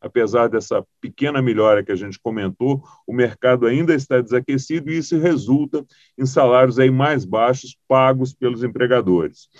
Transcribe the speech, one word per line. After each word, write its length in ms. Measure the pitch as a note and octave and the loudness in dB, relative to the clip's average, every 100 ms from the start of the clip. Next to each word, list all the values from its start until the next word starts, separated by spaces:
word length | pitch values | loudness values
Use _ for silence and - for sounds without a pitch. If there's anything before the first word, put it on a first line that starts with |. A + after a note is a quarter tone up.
apesar 480 | G#2+ A#2+ A2 A#2 A#2 | -6 -2 0 2 0
dessa 340 | A2+ G#2 G#2+ - _ | -2 -4 -6 -6 _
pequena 420 | - - C#3+ C#3+ | -16 -6 -4 -2
melhora 420 | B2+ G#2+ G#2+ G#2 | 0 2 4 2
que 100 | G2+ | 0
a 20 | F#2+ | -6
gente 240 | G2+ F#2+ | -8 -10
comentou, 640 | A#2 A2 F#2+ F#2 C3 C#3 - _ - | -8 -6 -6 -4 -4 -4 -8 _ -8
o 80 | |
mercado 540 | A#2+ A#2+ G#2 B2+ B2+ A#2 | -2 -2 0 0 2 2
ainda 260 | C3 E3 | 0 0
está 260 | D3+ C3+ B2+ | 0 0 -2
desaquecido 720 | A2+ B2 B2+ C3+ - D#3+ D3 | 0 -2 -2 -4 -4 -6 -6
e 80 | D#3+ | -6
isso 200 | D3 D#3+ | -4 -2
resulta 680 | E3+ D#3+ G#2+ C#3 C#3+ D3+ - _ _ - | 0 0 0 -2 -2 -6 -10 _ _ -6
em 80 | C3 | -2
salários 520 | C#3+ C3 B2+ C3 A#2+ | 2 4 6 4 4
aí 140 | C3 | 2
mais 320 | C3 C#3+ D3 | 2 0 -2
baixos 540 | F#2 A2 A#2+ C3 - - - | -4 0 0 -2 -6 -12 0
pagos 460 | C3 C3 C3 C3 | 4 4 2 -4
pelos 300 | - B2 A#2 | -4 -4 -4
empregadores. 840 | A#2+ A2+ A#2+ B2 G2+ F2+ D2+ - _ _ | -6 -2 0 2 2 0 -2 -8 _ _